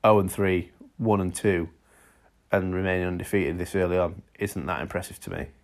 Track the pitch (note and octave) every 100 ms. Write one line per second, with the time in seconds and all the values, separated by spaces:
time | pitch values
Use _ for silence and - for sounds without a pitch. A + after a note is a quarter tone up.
0 | A2 G#2+ G2 - G2 F#2 F2 _ - -
1 | A2+ G#2 F#2 F2+ G#2+ F2+ E2 _ _ _
2 | _ _ _ _ _ G2+ F#2 F#2 F#2 F#2
3 | F2+ F2+ F2+ G2+ D#2 E2+ F2 G2 F2+ F2+
4 | F2 F2 - - G2+ F#2+ D#2+ E2+ F#2 F3
5 | - E2+ - E2+ D2+ -